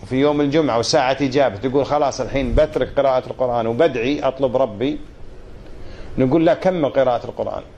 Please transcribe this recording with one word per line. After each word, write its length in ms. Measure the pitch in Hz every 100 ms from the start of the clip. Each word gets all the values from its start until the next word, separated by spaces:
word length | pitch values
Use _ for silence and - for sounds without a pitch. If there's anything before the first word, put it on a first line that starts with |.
وفي 120 | - 127
يوم 260 | 147 147
الجمعة 380 | 143 156 143 117
وساعة 380 | 113 156 131 135
إجابة 340 | 139 135 127 98
تقول: 300 | 131 139 127
"خلاص، 360 | 147 139 123
الحين 340 | 113 139 127 127
بترك 340 | 151 147 123 -
قراءة 300 | 135 127 123
القرآن 400 | - 127 120 113
وبدعي 520 | 117 160 120 123 147
أطلب 360 | 135 - 135 127
ربي"، 420 | 127 98 135 156 - - - - - - - - - - - -
نقول: 280 | 131 160 165
"لا، 80 |
كمل 360 | 156 185 180 131
قراءة 360 | 135 127 117 113
القرآن، 360 | - 107 101 -